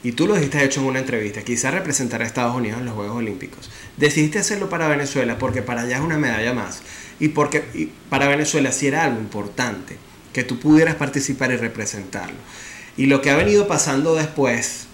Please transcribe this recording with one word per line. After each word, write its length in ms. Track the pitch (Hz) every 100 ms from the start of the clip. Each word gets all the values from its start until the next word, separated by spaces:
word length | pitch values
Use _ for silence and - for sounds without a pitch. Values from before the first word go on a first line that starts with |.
y 100 | 123
tú 120 | 117 180
lo 60 |
dijiste 240 | 202 139 147
de 80 | 139
hecho 160 | 139
en 60 | 135
una 120 | 131
entrevista, 440 | 131 120 104 107
quizás 300 | 104 120 - 175
representar 480 | 165 135 123 113
a 20 | 117
Estados 300 | - 120 123
Unidos 240 | 113 113
en 60 | 123
los 80 | 110
Juegos 200 | 101 117
Olímpicos. 520 | 113 92 - - - - - -
Decidiste 420 | 147 147 151 202
hacerlo 280 | 185 202 190
para 200 | 170 160
Venezuela 500 | 143 139 139 120 -
porque 240 | 127 127
para 220 | 101 120
allá 140 | 120 127
es 40 |
una 160 | 165 151
medalla 360 | 135 110 113
más, 280 | 127 95 - - - - -
y 100 | 156
porque, 340 | 147 147 151 - -
y 100 | - - -
para 180 | 131 139
Venezuela 440 | 143 147 151 135
sí 160 | - 139
era 160 | 151 156
algo 140 | 113
importante 760 | 107 107 104 - 123 101 - - - - -
que 100 | 131
tú 140 | 120 120
pudieras 360 | 151 151 160 -
participar 560 | 139 139 139 127 127
y 60 | 120
representarlo. 800 | 113 110 104 107 92 101 92 90 - - - - - -
Y 120 | 135
lo 140 | 139
que 80 | 147
ha 40 | 143
venido 320 | 196 208 202
pasando 460 | 151 156 135 160
después 720 | 160 151 151 135 117 - - -